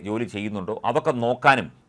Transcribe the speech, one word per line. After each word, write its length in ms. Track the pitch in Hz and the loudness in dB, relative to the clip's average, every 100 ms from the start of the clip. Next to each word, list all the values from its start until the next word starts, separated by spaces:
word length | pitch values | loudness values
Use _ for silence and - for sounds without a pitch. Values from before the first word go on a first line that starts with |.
| 95 | -2
ജോലി 200 | 110 113 | -4 -4
ചെയ്യുന്നുണ്ടോ, 400 | 104 107 104 90 110 107 | -4 -6 -4 -6 -4 0
അതൊക്കെ 240 | 131 151 123 | 0 0 0
നോക്കാനും 420 | 117 123 143 131 82 - | 0 4 4 4 0 -12